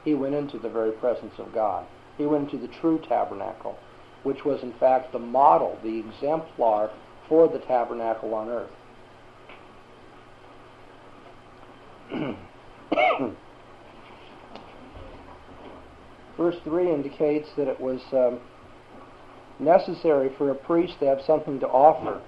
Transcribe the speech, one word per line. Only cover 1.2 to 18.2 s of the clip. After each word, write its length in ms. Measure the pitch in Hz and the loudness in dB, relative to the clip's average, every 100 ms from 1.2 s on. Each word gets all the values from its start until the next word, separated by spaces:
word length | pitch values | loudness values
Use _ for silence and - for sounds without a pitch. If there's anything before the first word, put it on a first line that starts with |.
| 107 - | -6 -14
of 160 | 98 | -8
God. 320 | 110 107 90 90 - - - | -2 -2 -2 -8 -18 -20 -6
He 80 | 147 | 0
went 260 | 147 143 | 0 0
into 60 | 135 113 | -6 -10
the 60 | - | -2
true 180 | 165 160 - | 0 0 0
tabernacle, 680 | 113 104 98 98 92 - 98 - - - - | -2 0 -4 -10 -8 -12 -12 -18 -20 -20 -8
which 200 | 135 135 | -4 -2
was 180 | 151 131 | -2 -2
in 120 | 127 | -6
fact 400 | 113 131 131 131 | 2 4 4 0
the 60 | 120 | -10
model, 580 | 117 127 143 165 113 87 | -2 4 6 6 2 -4
the 160 | 117 113 | -6 -6
exemplar 920 | 110 - 139 160 160 - 117 107 107 - - - - | -8 -6 -2 -2 -4 0 2 2 0 -6 -20 -20 2
for 180 | 156 165 | 6 6
the 120 | 135 | 4
tabernacle 760 | - 127 117 120 113 110 113 | 0 0 0 -4 -2 -2 -4
on 160 | 110 110 | -6 -4
earth. 220 | - 95 - - - - - - - - - - - - - - - - - - - - - - - - - - - - - - - - - - | -6 -8 -14 -20 -20 -20 -20 -20 -20 -20 -20 -20 -20 -20 -20 -20 -20 -20 -20 -20 -20 -20 -20 -20 -20 -20 -20 -20 -20 -20 -20 -20 -20 -20 -20 -12
<clears throat> 1200 | - 147 - - - - - - - 740 571 117 - - - - - - - - - - - - - - - - - - - - - - - - - - - - - - - | -6 -6 -8 -14 -20 -20 -20 -4 2 2 2 -2 -6 -18 -20 -20 -20 -20 -20 -20 -20 -20 -20 -20 -20 -20 -20 -20 -18 -18 -20 -20 -20 -20 -20 -20 -20 -20 -20 -20 -20 -18 -2
Verse 180 | 170 175 | -2 -2
three 280 | 160 165 180 | -4 -2 0
indicates 580 | 151 139 - 151 151 147 - | 0 -4 -2 0 0 -2 -4
that 120 | 135 | -4
it 120 | 123 | -2
was, 220 | 127 127 - | -4 -6 -2
um, 280 | 131 | 2